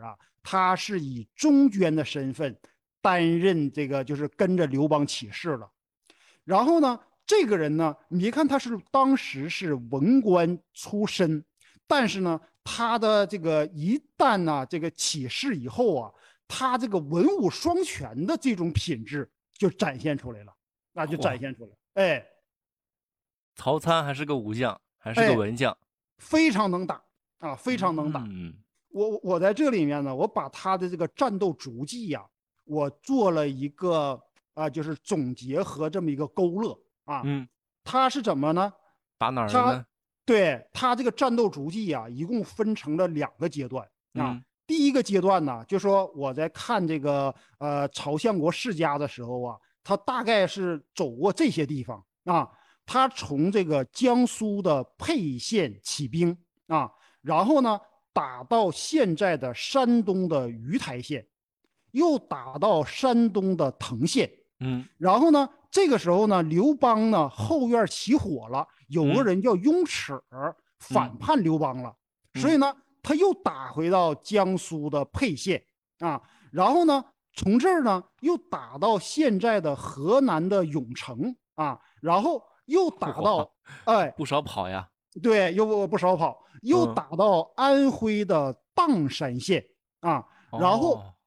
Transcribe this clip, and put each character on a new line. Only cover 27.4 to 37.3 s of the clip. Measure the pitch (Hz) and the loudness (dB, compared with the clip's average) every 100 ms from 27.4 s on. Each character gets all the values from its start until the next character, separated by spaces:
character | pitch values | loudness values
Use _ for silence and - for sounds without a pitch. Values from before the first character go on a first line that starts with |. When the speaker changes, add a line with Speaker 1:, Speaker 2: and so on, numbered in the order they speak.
| 160 135 | -10 -8
Speaker 1:
非 | - 147 | -4 -2
常 | 185 160 | 0 0
能 | 151 | -4
打。 | 143 | -6
Speaker 2:
嗯。 | 113 92 87 87 _ _ _ | -8 -10 -12 -16 _ _ _
Speaker 1:
我， | 196 214 214 | -4 -4 -2
我 | 190 175 | -2 0
在 | 190 | 2
这 | 214 294 | 2 2
里 | 226 147 | 2 0
面 | 147 | -2
呢， | 139 | -4
我 | 131 208 | -2 -2
把 | - 139 | -2 -6
他 | - 190 190 | -6 -4 -2
的 | 180 | -4
这 | 175 | -4
个 | 160 | -6
战 | - 269 196 | -2 -4 0
斗 | 190 | -2
足 | 151 139 117 147 | -4 -10 -10 -10
迹 | 240 214 | -10 -8
呀， | 131 98 _ _ _ - | -8 -10 _ _ _ -8
我 | 151 143 | -4 -4
做 | - - 269 196 | -6 -2 2 2
了 | 165 147 | 2 -2
一 | 131 143 | -4 -8
个， | - 180 165 143 127 _ _ _ | -4 -2 0 0 -6 _ _ _
啊， | - 156 | -8 -6
就 | 143 | -4
是 | 151 147 | -6 -8
总 | - 185 123 | -4 -4 -2
结 | 123 123 143 | -6 -4 -4
和 | 185 139 156 | -4 -4 -4
这 | 185 | -2
么 | 165 | -4
一 | 139 | -4
个 | 151 | -4
勾 | - 180 180 | 0 0 0
勒， | 220 - _ _ - | -6 -8 _ _ -10
啊。 | 143 | -6
Speaker 2:
嗯。 | 127 | -4